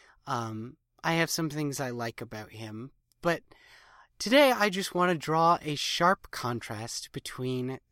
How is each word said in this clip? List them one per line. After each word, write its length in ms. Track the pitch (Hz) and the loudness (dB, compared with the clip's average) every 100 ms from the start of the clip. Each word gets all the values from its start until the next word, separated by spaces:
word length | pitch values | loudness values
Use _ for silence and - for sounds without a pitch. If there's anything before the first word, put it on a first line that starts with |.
| - _ - | -20 _ -6
Um, 500 | 127 113 110 117 - _ _ | -4 -4 -8 -10 -14 _ _
I 120 | 160 | -2
have 160 | 165 165 | 0 0
some 200 | - 160 | 0 -2
things 300 | 147 147 135 | -2 -4 -2
I 100 | 135 | -4
like 300 | 120 117 - | -4 -6 -8
about 320 | 117 110 107 | -12 -10 -12
him, 380 | 107 110 107 131 _ _ _ | -12 -12 -10 -12 _ _ _
but 220 | 175 160 - - - - - - - _ | -2 -2 -6 -20 -20 -20 -20 -20 -20 _
today 320 | - 262 277 | 4 6 6
I 180 | 233 208 | 6 2
just 240 | 185 190 | 2 -4
wanna 200 | 175 180 | 2 2
draw 440 | 170 147 160 165 170 | 2 0 4 6 4
a 140 | 156 | 2
sharp 560 | 147 - - 175 196 - | -4 -4 2 4 4 -2
contrast 840 | - 123 120 - 107 117 - - | -6 -4 -4 -6 -8 -8 -10 -10
between 680 | - - - 127 127 127 131 _ | -12 -12 -6 -4 -2 -4 -8 _